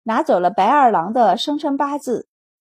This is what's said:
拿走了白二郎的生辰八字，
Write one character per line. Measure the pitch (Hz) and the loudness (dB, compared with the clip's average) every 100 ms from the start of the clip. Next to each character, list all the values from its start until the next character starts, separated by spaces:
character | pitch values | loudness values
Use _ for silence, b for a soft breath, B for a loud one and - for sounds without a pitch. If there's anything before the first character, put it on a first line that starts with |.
| 220 | -4
拿 | 233 | -2
走 | 320 190 | 0 0
了 | 175 | 0
白 | 196 202 | 0 2
二 | 294 254 | 4 4
郎 | 185 175 | 2 -2
的 | 247 214 196 | 0 2 0
生 | - 294 | -2 -4
辰 | 311 277 | -4 -4
八 | 285 285 | -4 -6
字， | 262 214 - _ _ _ | -6 -6 -8 _ _ _